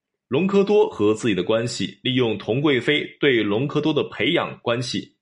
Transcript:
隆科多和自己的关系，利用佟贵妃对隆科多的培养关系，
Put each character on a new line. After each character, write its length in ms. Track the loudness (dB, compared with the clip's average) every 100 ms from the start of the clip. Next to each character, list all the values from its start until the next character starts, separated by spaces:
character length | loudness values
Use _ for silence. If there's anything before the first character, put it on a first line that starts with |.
| _ _ -4
隆 180 | -2 2
科 160 | 2
多 260 | 4 4 2
和 240 | 2 0
自 160 | 2 0
己 60 |
的 80 | 0
关 240 | 0 0 0
系， 320 | -4 -6 -6
利 100 | -2
用 240 | 0 0 0
佟 220 | -2 0
贵 200 | 2 2
妃 240 | 0 -2 -4 -2
对 240 | 2 2
隆 240 | 2 -2 -2
科 140 | -2
多 120 | 0
的 120 | 0
培 260 | -2 -2 -2
养 260 | -2 -4 -6
关 180 | -4 -4
系， 360 | -4 -8 -10 _